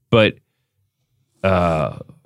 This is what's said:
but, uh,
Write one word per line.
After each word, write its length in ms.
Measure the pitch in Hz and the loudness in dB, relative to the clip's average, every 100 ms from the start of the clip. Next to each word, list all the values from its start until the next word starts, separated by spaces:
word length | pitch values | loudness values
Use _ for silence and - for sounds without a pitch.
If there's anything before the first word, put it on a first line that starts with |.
| - | 0
but, 260 | 117 107 - _ _ _ _ _ _ _ _ _ _ | 2 2 0 _ _ _ _ _ _ _ _ _ _
uh, 540 | 95 90 87 80 58 - - - | -2 0 0 -2 -6 -10 -20 -20